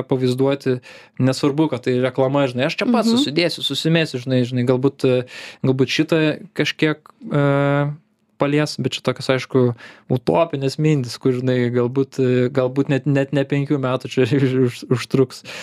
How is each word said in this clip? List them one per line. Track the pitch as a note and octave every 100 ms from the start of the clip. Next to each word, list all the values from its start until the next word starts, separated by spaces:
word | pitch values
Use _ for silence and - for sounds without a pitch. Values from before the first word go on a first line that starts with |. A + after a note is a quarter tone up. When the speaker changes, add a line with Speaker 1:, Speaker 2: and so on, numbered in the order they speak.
Speaker 1:
pavaizduoti, | C3 C3 B2+ B2+ C3+ C#3 C3+ B2+ - - - -
nesvarbu, | B2+ B2+ D3 C#3+ D#3
kad | A#2
tai | C3 B2
reklama, | B2+ B2+ C3 C#3+ C3+
žinai, | B2 D3+
aš | -
čia | B3
pats | A#3 A3+
Speaker 2:
Mhm. | A#3
Speaker 1:
susidėsiu, | D4 D3+ E3+ -
susimėsiu, | - C3+ D#3+ E3 D#3 B2+
žinai, | C3 B2+
žinai, | A#2+ B2+ B2
galbūt, | B2+ C#3 -
e, | C3+ B2+ B2 - - -
galbūt | C3 C3 B2+
šitą | - D#3 E3 D#3 - -
kažkiek, | - D3+ - D#3 D3+ - _ A#3
e, | D3 C#3+ C#3 C#3+ C#3+ C#3+ D3 _ _ _ -
palies, | C#3+ D3 D3 -
bet | C3
čia | -
tokios, | - B2+ -
aišku, | C3 - C3 B2 A#2 - - -
utopinės | B2+ - E3+ E3 C#3 C3+ -
mintys, | D#3 D3 A#2+ -
kur, | C3
žinai, | B2+ B2+ B2+ A#2+
galbūt, | A#2+ A#2+ C3+ C3+ -
e, | B2+ B2+ B2
galbūt | C3+ B2+ C#3 C#3
net, | C3+ D3
net | C#3 C#3
ne | C#3+
penkių | C3+ C#3+ C#3 D3
metų | C3 B2+ B2+
čia | -
<laughs> | B2 C#3+ C3+ B2+ B2
už-, | - -
užtruks. | B2 - C3+ C3 - - -